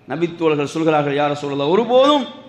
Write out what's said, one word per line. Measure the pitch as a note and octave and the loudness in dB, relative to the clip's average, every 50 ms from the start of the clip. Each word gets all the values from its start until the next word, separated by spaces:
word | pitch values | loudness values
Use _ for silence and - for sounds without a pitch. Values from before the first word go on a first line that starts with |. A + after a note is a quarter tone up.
| _ - | _ -10
நபித்தோழர்கள் | C3+ D#3 E3+ E3+ E3+ E3 E3 D#3+ D3+ D3 C#3+ C3+ - | -6 -4 -4 -4 -4 -2 0 0 0 0 -2 -4 -4
சொல்கிறார்கள், | D#3+ D#3+ D#3+ D#3 D3+ D3 C#3+ C#3 C#3+ | -2 0 0 2 2 0 0 -2 -2
"யா | D3 D3 D3 | -2 -2 -2
ரசூலல்லாஹ், | C#3+ C#3+ C#3+ C#3 C#3 C#3+ D3 | -4 -6 -6 -6 -4 -2 0
ஒருபோதும் | F3 G3+ A#3+ A3 B3 B3+ C4 C#4+ D4+ C#4+ A#3+ - - - - | 2 0 2 2 4 4 6 6 4 2 0 -4 -10 -18 -20